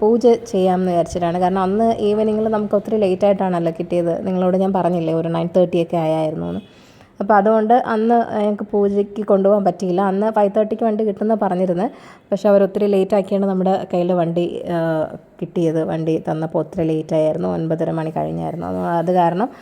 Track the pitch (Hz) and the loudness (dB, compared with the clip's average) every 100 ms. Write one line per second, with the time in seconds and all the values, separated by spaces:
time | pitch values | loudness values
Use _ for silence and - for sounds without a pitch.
0 | 214 233 240 233 - 190 185 180 185 175 | 2 4 4 4 0 0 2 2 2 0
1 | 165 185 170 175 180 190 185 208 226 - | 0 0 -2 0 0 0 0 2 0 0
2 | 208 208 214 214 220 214 208 202 208 220 | 0 0 0 0 0 -2 0 -2 0 0
3 | 196 185 202 190 190 175 170 165 175 175 | 0 2 2 2 0 0 -2 -4 -4 -2
4 | 170 165 190 185 180 185 190 190 170 175 | 0 -2 -2 0 0 2 0 0 0 0
5 | 160 165 165 165 170 185 175 175 165 170 | 0 -2 -2 -2 0 2 2 2 0 -2
6 | 160 160 156 156 170 180 - - - - | 0 0 -2 -4 -6 -8 -12 -20 -20 -20
7 | - - 196 208 202 220 214 247 - 220 | -18 -8 2 4 4 2 4 2 2 0
8 | 226 240 226 214 208 208 202 208 202 202 | 2 2 0 -2 -2 -2 -2 0 0 0
9 | 202 214 208 196 196 208 196 196 185 175 | -2 -4 0 2 4 4 2 0 -2 0
10 | 196 190 214 214 202 208 214 220 226 214 | 0 0 0 2 2 2 0 0 -2 0
11 | 220 196 214 214 196 180 190 175 233 - | -2 -2 -2 0 0 0 0 0 -2 -6
12 | - - - 190 214 202 196 202 208 196 | -20 -16 -6 -2 4 4 4 0 0 2
13 | 190 208 190 196 196 190 185 190 - 180 | 2 0 0 0 0 0 0 0 -2 -2
14 | 175 180 165 170 175 57 - 170 165 160 | 0 0 0 0 -2 -4 -4 -2 0 -2
15 | 156 - - - 170 185 165 160 160 165 | -4 -8 -16 -12 -6 -2 0 0 -2 -2
16 | 160 160 - 160 160 170 156 190 160 156 | -2 -2 -2 -4 -2 -4 -4 -2 -2 -2
17 | 156 160 156 165 180 170 165 165 165 160 | -2 0 0 0 -4 -4 -4 -2 -4 -4
18 | 160 160 156 165 160 165 175 185 180 170 | -4 -4 -4 -6 -8 -8 -6 -6 -2 -2
19 | 170 180 170 170 262 - | 0 2 2 0 -4 -8